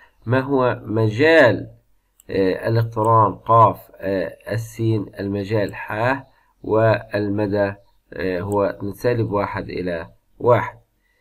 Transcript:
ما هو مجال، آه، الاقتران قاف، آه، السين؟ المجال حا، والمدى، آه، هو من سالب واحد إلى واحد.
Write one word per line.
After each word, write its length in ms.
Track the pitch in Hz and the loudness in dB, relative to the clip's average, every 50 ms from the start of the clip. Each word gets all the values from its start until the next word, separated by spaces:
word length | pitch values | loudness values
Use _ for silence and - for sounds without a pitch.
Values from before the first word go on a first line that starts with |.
| _ _ _ _ - | _ _ _ _ -6
ما 140 | 113 120 131 | -2 -2 0
هو 400 | 131 139 143 135 127 123 110 107 117 | 0 0 0 0 2 0 0 -4 -6
مجال، 840 | 120 104 110 110 110 104 107 147 156 165 165 143 117 98 - - - - _ _ _ _ _ _ _ _ _ _ - | -4 -2 0 0 0 0 2 4 4 6 6 6 6 4 2 -4 -10 -16 _ _ _ _ _ _ _ _ _ _ -6
آه، 380 | - 92 95 92 90 - - 117 | -2 0 0 0 0 -2 -2 0
الاقتران 680 | 113 117 113 113 113 113 107 113 113 110 110 101 90 | 0 0 0 0 -2 -2 2 4 4 4 4 4 0
قاف، 560 | - - - 113 117 113 101 92 - - _ - | -2 -2 2 6 6 6 6 4 0 -8 _ -16
آه، 400 | - - 92 98 95 85 - - - - - 101 | -10 -6 -4 -2 -2 -2 -4 -8 -12 -10 -8 -6
السين؟ 540 | 107 113 - - - 113 113 110 110 98 - - - | -6 -6 -8 -8 -4 -2 0 0 -2 -2 -6 -8 -8
المجال 540 | 98 101 98 101 101 95 110 110 101 90 - | -6 -4 -4 -4 -4 -2 -2 -2 -2 -2 -6
حا، 500 | - - - 107 107 113 123 135 139 135 _ _ _ _ _ _ _ - | -8 -12 -8 -6 -4 -2 -2 -2 -4 -6 _ _ _ _ _ _ _ -6
والمدى، 1120 | - 101 110 110 113 107 - - - - 104 104 101 98 101 107 104 98 104 101 98 101 - _ _ _ _ _ _ - | -2 0 2 4 4 2 0 -2 -4 -4 -4 -2 -2 -2 -2 -2 -2 0 0 0 -2 -4 -8 _ _ _ _ _ _ -12
آه، 280 | - 82 92 92 90 | -8 -6 -4 -4 -4
هو 380 | 87 101 101 101 101 - - - 101 | -4 -2 0 0 0 0 -2 -4 -8
من 100 | 101 95 | -10 -8
سالب 400 | - - 123 120 117 110 110 101 | -4 -2 0 0 0 0 -2 -2
واحد 360 | 101 98 95 - 98 87 - | -2 -2 -2 -4 -8 -10 -8
إلى 420 | - - 90 90 87 82 85 - - _ _ _ _ - | -8 -6 -6 -4 -6 -6 -8 -10 -16 _ _ _ _ -4
واحد. 400 | - 117 120 107 92 - - - _ _ _ _ _ _ _ _ | 2 2 2 2 2 -2 -8 -14 _ _ _ _ _ _ _ _